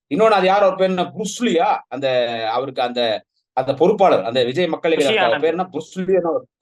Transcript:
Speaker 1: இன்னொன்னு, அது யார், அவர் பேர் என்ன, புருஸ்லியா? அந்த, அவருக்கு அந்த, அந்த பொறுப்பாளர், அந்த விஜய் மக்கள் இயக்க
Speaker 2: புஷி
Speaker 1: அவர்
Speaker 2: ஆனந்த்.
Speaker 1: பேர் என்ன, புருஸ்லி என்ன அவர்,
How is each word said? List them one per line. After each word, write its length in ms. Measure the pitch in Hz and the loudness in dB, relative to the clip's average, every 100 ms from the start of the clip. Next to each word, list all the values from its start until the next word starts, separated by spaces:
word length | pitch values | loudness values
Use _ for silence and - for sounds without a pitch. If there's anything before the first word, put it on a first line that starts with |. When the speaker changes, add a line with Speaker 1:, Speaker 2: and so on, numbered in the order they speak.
| - 147 | -6 0
Speaker 1:
இன்னொன்னு, 220 | 220 202 | 2 4
அது 80 | 185 | 2
யார், 160 | 202 | 4
அவர் 140 | 196 185 | 2 2
பேர் 120 | 185 | 0
என்ன, 160 | 180 | 0
புருஸ்லியா? 720 | 165 143 220 - 240 165 202 170 - | -4 -6 -10 -4 0 2 0 -2 -6
அந்த, 200 | 127 135 127 117 113 110 | -6 -2 0 0 -2 -4
அவருக்கு 300 | 120 135 131 | -4 -4 -4
அந்த, 440 | 123 120 117 101 - _ _ | -4 -2 -2 -2 -8 _ _
அந்த 200 | - 131 | -6 -2
பொறுப்பாளர், 500 | - 175 208 185 - | 2 2 4 4 2
அந்த 200 | 107 131 | 0 -2
விஜய் 240 | 120 135 175 | -2 -2 -2
மக்கள் 240 | 143 165 | -2 0
இயக்க 160 | 156 139 | 2 2
Speaker 2:
புஷி 120 | 214 | 2
Speaker 1:
அவர் 180 | 180 147 | 2 0
Speaker 2:
ஆனந்த். 40 | |
Speaker 1:
பேர் 80 | 156 | 0
என்ன, 140 | 170 | -2
புருஸ்லி 500 | 185 143 160 185 180 | -6 -8 -10 -8 0
என்ன 160 | 185 170 | 0 0
அவர், 140 | 143 - _ | -4 -6 _